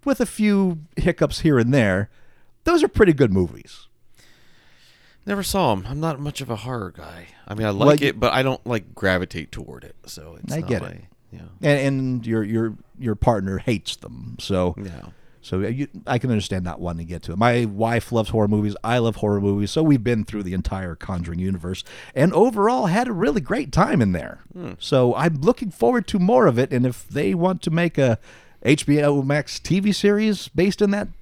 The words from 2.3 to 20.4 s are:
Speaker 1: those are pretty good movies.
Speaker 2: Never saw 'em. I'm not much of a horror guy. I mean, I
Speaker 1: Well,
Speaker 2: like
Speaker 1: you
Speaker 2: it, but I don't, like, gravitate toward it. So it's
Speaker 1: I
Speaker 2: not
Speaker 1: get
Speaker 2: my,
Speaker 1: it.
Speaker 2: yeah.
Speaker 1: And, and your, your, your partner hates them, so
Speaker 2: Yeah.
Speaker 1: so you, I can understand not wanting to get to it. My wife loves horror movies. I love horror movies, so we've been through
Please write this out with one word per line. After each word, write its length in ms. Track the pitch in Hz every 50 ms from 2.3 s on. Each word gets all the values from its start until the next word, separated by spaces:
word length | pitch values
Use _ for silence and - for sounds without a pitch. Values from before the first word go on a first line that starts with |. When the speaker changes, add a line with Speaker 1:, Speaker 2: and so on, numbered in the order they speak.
| - _ - _ _ _ _
Speaker 1:
those 180 | 320 349 339 302
are 60 | 294
pretty 240 | - - 220 180 156
good 180 | 135 143 110
movies. 560 | 92 95 90 82 55 53 - - - - - - _ _ _ - - - - - - _ - - - _ _ _ - _ _ _ _ _ _ _ _ _ _
Speaker 2:
Never 180 | 202 202 202 190
saw 280 | - - 196 180 135
'em. 140 | 107 95 92
I'm 120 | 110 135 147
not 180 | 156 165 151 131
much 220 | 147 143 - -
of 80 | 139 127
a 80 | 120
horror 340 | 104 104 123 131 117 101 87 78
guy. 320 | - 78 73 85 87 87 - - _ -
I 60 | - 104
mean, 120 | 107 110
I 60 | 107
Speaker 1:
Well, 160 | 101 98 113
Speaker 2:
like 140 | 143 147 147
Speaker 1:
you 80 | 143 139
Speaker 2:
it, 100 | - 110
but 140 | - 117 -
I 100 | 127 131
don't, 220 | 135 131 - -
like, 260 | - 120 113 90 - -
gravitate 580 | - - 95 92 90 92 - - 85 76 -
toward 320 | - - 82 - 64 - -
it. 100 | - - - -
So 320 | - - - 78 80 82 - -
it's 80 | - -
Speaker 1:
I 60 | 160
Speaker 2:
not 100 | 160 90
Speaker 1:
get 120 | 113 92
Speaker 2:
my, 60 | 92 90
Speaker 1:
it. 120 | 87 87 87 - _ _ _ _
Speaker 2:
yeah. 80 | - 87 82 82 - -
Speaker 1:
And, 180 | - 151 143 143
and 480 | 135 139 139 135 131 131 127 123 113
your, 160 | 117 113 113 107
your, 320 | 101 113 113 113 113 104 - - _ - -
your 160 | 131 117 107
partner 440 | - - - 117 104 95 95 95 92
hates 360 | - - 117 95 - - -
them, 400 | - - - - 62 - 110 117 -
so 340 | - - 98 92 90 90 82
Speaker 2:
Yeah. 260 | - 101 95 85 64 50 - - - - - - _
Speaker 1:
so 180 | - - - 95
you, 260 | 101 101 120 131 143 - - 90 -
I 140 | - 123 120
can 100 | - 131
understand 360 | 117 107 98 - 101 92 90
not 160 | 90 82 -
wanting 240 | 87 87 85 82 85
to 20 | 82
get 120 | 87 82 -
to 80 | -
it. 60 | 82
My 260 | 95 113 120 120 123 120
wife 480 | 110 101 98 110 113 117 117 - -
loves 200 | 123 113 110 -
horror 180 | - 110 107 104
movies. 260 | 104 104 104 104 101 - -
I 140 | 113 120
love 200 | 127 117 117 107
horror 220 | - - 104 104 101
movies, 320 | 98 101 98 101 104 101
so 100 | - 160
we've 220 | 160 156 147 127 104
been 220 | 120 120 110 101
through 180 | - - 107